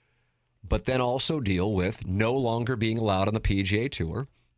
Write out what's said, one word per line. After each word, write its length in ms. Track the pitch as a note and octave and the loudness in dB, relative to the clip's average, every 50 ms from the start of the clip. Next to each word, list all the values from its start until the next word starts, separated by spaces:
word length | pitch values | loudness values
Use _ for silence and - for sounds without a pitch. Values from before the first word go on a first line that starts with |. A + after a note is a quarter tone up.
| _ _ _ _ _ _ _ _ _ _ _ _ - | _ _ _ _ _ _ _ _ _ _ _ _ -6
but 220 | F#2+ A2+ G#2+ - | -2 -2 -2 0
then 160 | - C3 B2+ | 0 0 2
also 400 | B2 B2 B2 C3+ - - E3 D#3 | 2 2 0 0 0 0 -2 0
deal 320 | C3 G2 F#2+ F2 F2+ G#2 G#2+ | 0 0 0 2 2 2 2
with 340 | F#2 F2 F#2 - - - | 2 0 0 -2 -4 -6
no 260 | - F#2 G2 A2 A2+ B2 | -2 0 0 2 2 2
longer 440 | C3+ C3 A#2 A2+ A#2 A#2+ A#2 C3 | 0 0 0 0 0 0 -2 -2
being 220 | A2+ A2 A2 A2 A#2 | 0 0 0 0 0
allowed 280 | A2+ G#2+ G2 F#2 G2 | 0 2 2 2 2
on 80 | G2+ G#2 | 2 0
the 60 | A2 | 0
P 240 | - - G#2 G2 G2 | 0 2 2 2 2
G 140 | F#2+ G2 G#2 | 2 0 0
A 80 | A#2 C#3 | 0 -2
Tour, 400 | - - - D#2+ - G#2+ C3+ - _ _ _ _ _ | -4 -4 -4 -4 -4 -6 -8 -8 _ _ _ _ _